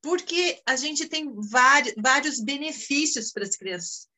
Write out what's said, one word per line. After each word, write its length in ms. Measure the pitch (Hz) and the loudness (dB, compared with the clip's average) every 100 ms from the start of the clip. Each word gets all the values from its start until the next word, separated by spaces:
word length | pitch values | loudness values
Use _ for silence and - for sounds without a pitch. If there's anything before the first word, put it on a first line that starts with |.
porque 600 | 302 349 - 339 349 - | 0 -2 0 0 0 -2
a 120 | - 262 | -2 -2
gente 280 | 302 302 320 | -2 -4 -4
tem 240 | 311 294 | -6 -6
vari-, 600 | 208 208 240 262 285 254 - | -8 0 4 8 6 4 0
vários 420 | 240 277 294 247 | 2 4 2 -4
benefícios 920 | 220 277 311 277 - 285 302 247 214 | -4 -4 -6 -8 -2 0 0 -2 -6
para 100 | 214 | -6
as 140 | 202 - | -4 -4
crianças 500 | 185 180 175 - - | -4 -8 -8 -12 -16